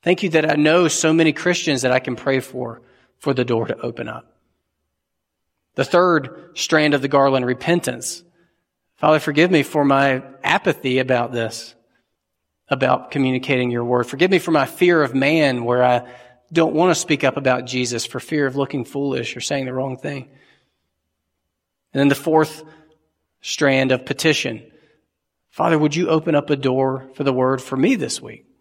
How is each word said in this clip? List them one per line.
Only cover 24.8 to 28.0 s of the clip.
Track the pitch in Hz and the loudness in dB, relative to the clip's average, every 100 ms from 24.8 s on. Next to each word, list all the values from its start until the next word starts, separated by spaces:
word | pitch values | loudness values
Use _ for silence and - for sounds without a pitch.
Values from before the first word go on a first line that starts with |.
| _ _ _ _ _ _ _ | _ _ _ _ _ _ _
Father, | - 170 160 | -4 0 2
would | 151 | 2
you | 147 175 | 0 0
open | 160 160 | 0 2
up | 151 143 | -2 0
a | 143 | -2
door | 135 127 135 131 131 | 0 0 -2 -4 -10
for | - | -4
the | 139 | -2
word | 127 127 131 | 0 0 0
for | - 131 | -4 0
me | 135 | 0
this | 254 | 0